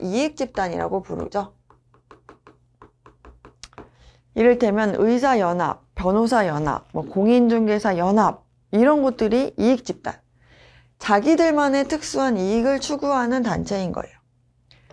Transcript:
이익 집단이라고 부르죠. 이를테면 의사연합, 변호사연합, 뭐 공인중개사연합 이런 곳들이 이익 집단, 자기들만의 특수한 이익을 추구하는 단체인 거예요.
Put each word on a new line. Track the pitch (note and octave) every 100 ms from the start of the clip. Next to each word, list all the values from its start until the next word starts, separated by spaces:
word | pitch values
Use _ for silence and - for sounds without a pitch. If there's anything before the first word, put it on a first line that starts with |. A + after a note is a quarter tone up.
이익 | F#3 G#3+ D4+ D4+
집단이라고 | C4 - F#3 E3+ E3 F#3+
부르죠. | F3+ E3 E3+ G3+ G3 _ _ _ _ _ _ - - - - _ _ _ - _ _ _ - - - _ - - - _ - _ _
이를테면 | - A#3 A#3+ A3+ G3+ G#3+ -
의사연합, | G#3+ A#3+ C#4 A#3+ F3 F3 D#3 - _ -
변호사연합, | F3+ G#3 A3+ A#3+ F#3 D3 D3+ - -
뭐 | D#3+
공인중개사연합 | D3+ F#3+ G#3 B3 A#3+ A3+ G#3+ G#3 G#3+ F3 F3+ G#3+ F#3 - _ _ _
이런 | G#3 B3+ D4+
곳들이 | C4+ B3 A3 A#3 C4+ -
이익 | G#3+ B3+ -
집단, | - - - _ _ _ _ - _ _ _
자기들만의 | - G#3 C#4+ D#4+ E4 D4 C#4+ C#4 C4+
특수한 | D#4 - C4+ C4 G#3
이익을 | F#3 A3+ B3 C4+
추구하는 | C4+ C#4+ C#4+ C4+ A#3+ B3+
단체인 | A3+ E3 - G3 F3+
거예요. | - - _ _ _ _ _ _ _ _